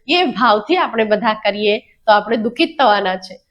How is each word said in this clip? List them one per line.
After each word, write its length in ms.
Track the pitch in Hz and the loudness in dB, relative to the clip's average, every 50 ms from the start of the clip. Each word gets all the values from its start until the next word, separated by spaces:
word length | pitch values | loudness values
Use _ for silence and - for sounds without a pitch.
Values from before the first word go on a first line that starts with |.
| - 254 | -4 -2
એ 160 | 330 359 370 | 0 0 0
ભાવથી 520 | 262 180 196 247 233 208 214 - - 359 | 0 0 0 2 2 2 2 0 0 0
આપણે 280 | 370 311 233 220 226 220 | 0 0 -2 -2 -2 0
બધા 300 | 208 214 202 233 220 214 | 0 0 0 0 -2 -2
કરીએ 440 | - - 208 202 208 214 208 208 254 | 0 -2 -4 -2 0 0 0 -2 -2
તો 340 | _ _ _ _ - 220 | _ _ _ _ 2 2
આપણે 240 | 208 208 208 214 226 | 2 2 2 0 -4
દુઃખિત 320 | 226 208 233 240 - 330 320 320 - | -2 -2 -4 -2 -2 -2 -2 0 2
થવાના 380 | 269 214 208 202 196 185 185 | 2 4 4 2 0 -2 -4
છે. 240 | 185 - - - - _ _ | -6 -10 -16 -20 -20 _ _